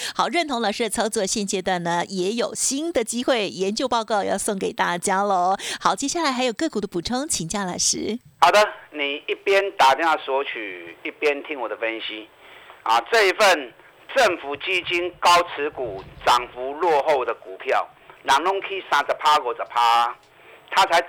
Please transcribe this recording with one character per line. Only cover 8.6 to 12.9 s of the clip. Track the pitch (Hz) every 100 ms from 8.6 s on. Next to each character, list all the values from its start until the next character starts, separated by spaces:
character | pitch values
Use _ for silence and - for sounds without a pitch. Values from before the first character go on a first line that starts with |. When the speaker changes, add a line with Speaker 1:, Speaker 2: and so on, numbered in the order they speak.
| 208 - -
Speaker 2:
你 | 147 143 147 -
一 | 202
边 | - 196 196 -
打 | 135
电 | 135
话 | 165 151
索 | 143 135
取， | 139 120 104 90 85 82
一 | 156
边 | - 151 143
听 | - 143
我 | 113
的 | 107
分 | 113 113
析。 | - 107 - _ - - - -
啊， | 113